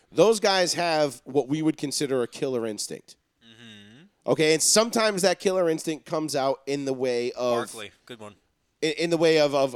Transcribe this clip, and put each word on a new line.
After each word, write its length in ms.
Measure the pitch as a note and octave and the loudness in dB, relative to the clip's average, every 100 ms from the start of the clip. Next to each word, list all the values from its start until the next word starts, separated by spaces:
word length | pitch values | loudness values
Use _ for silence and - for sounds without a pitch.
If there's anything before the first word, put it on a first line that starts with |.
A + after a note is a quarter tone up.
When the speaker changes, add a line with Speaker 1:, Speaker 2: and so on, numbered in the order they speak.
| _ | _
Speaker 1:
those 260 | A#2+ G3+ A3 | 4 4 4
guys 360 | G#3 F#3+ E3+ D3 | 2 2 0 0
have 460 | F3 D#3 D3 - - | 0 2 0 -4 -4
what 240 | C#3 B2 | -4 -2
we 120 | D#3 | 0
would 140 | D#3 D3+ | 0 -2
consider 460 | C#3+ - C#3 C3 | -4 -4 -2 -2
a 40 | A#2 | -4
killer 380 | - C#3 B2 A2+ | -4 -4 -4 -4
instinct. 520 | G#2 - - - - _ _ | -6 -10 -12 -18 -20 _ _
Speaker 2:
Mm-hmm. 880 | A2+ A2+ A#2 G#2 G2+ A#2+ F#3 _ - | -20 -20 -20 -20 -20 -20 -20 _ -2
Speaker 1:
Okay, 220 | C#3 D#3 | 2 2
and 100 | D#3+ | 2
sometimes 600 | - G#3+ A#3 A3+ A3 F#3+ | 4 4 2 2 0 2
that 160 | F#3 F3 | 0 0
killer 280 | G3+ F#3 E3+ | 0 2 0
instinct 360 | D#3+ E3 D3 - | 0 -4 -8 -6
comes 320 | D#3 D#3 C#3 | -6 -4 -2
out 240 | C3+ C3+ - | -2 -2 -4
in 200 | C#3+ C3+ | -4 -4
the 80 | |
way 400 | C3 B2+ A#2+ A#2+ | -2 -2 -2 -4
of 320 | A2+ B2 A#2+ G#2+ | -2 0 0 -2
Speaker 2:
Barkley, 260 | A2+ G2+ - - | -10 -14 -18 -20
good 160 | A#2 | -18
one. 140 | G#2 - _ _ _ _ | -18 -20 _ _ _ _
Speaker 1:
in, 120 | D#3 | -4
in 160 | D3+ E3+ | -2 0
the 80 | E3 | 2
way 220 | E3 D#3+ | 4 4
of, 120 | D3 | 4
of, 220 | C#3 C3+ | 2 0